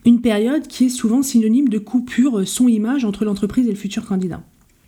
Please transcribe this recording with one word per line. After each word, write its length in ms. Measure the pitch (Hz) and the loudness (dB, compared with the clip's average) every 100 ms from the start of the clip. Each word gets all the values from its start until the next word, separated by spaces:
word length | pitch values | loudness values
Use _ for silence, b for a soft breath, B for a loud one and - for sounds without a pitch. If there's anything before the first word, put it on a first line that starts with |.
| 233 | 4
une 160 | 240 | 4
période 460 | 240 208 226 302 302 | 4 0 0 -2 -4
qui 180 | - 254 | -2 0
est 40 | |
souvent 340 | 247 220 240 | 0 0 0
synonyme 460 | 277 233 220 233 285 | 2 0 2 2 2
de 100 | 208 | -2
coupure 680 | - 247 240 - 269 220 190 | -2 -4 -2 0 0 0 -2
son 200 | - 254 | 0 2
image 380 | 220 220 277 226 | 2 0 -2 -2
entre 200 | 202 214 | -2 -4
l'entreprise 400 | 202 208 226 247 | -2 -2 0 0
et 60 | |
le 40 | 196 | -2
futur 300 | 196 226 - | -6 -8 -4
candidat. 380 | 190 185 160 - _ _ _ | -4 -4 -8 -14 _ _ _